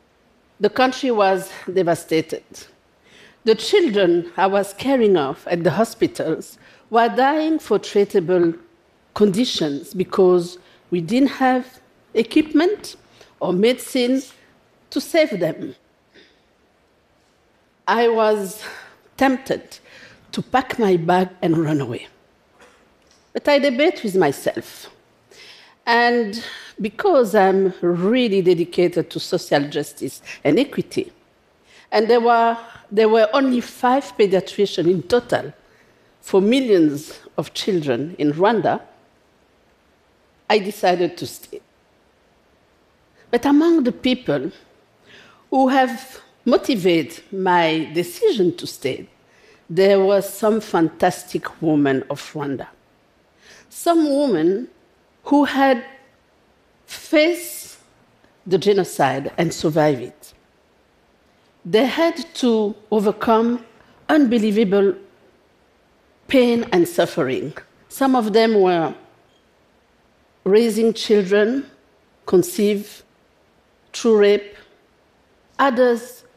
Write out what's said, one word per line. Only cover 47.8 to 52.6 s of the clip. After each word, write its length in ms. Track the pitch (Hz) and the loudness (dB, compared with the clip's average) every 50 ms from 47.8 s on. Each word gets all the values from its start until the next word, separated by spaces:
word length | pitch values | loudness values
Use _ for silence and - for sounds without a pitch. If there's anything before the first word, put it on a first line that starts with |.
| 151 - 156 | -4 -4 -4
decision 600 | 170 170 175 - - 466 427 311 214 175 165 - | -6 -6 -6 -4 -2 0 0 2 2 0 0 -2
to 100 | - - | -4 -10
stay, 440 | - - - - 131 - - - - _ _ _ _ _ _ _ _ _ _ _ - 165 | -14 -10 -8 -6 -6 -6 -8 -12 -18 _ _ _ _ _ _ _ _ _ _ _ -4 0
there 300 | 180 190 202 202 196 190 | 2 4 4 4 4 4
were 180 | 196 202 196 | 2 2 0
some 380 | 185 - - - 220 214 220 220 | 0 -4 -6 -2 0 0 0 0
fantastic 1040 | 214 - - 175 160 160 - - 185 180 180 - - - - 165 - - - - | -2 -2 0 0 0 0 0 0 0 0 0 -2 -10 -8 -8 -8 -8 -10 -10 -6
women 420 | 160 160 156 143 143 139 135 135 - - | -2 0 0 2 2 2 0 -2 -4 -6
of 100 | 143 - - - - | -10 -12 -12 -14 -10
Rwanda. 340 | 151 143 143 135 - | -10 -8 -8 -8 -10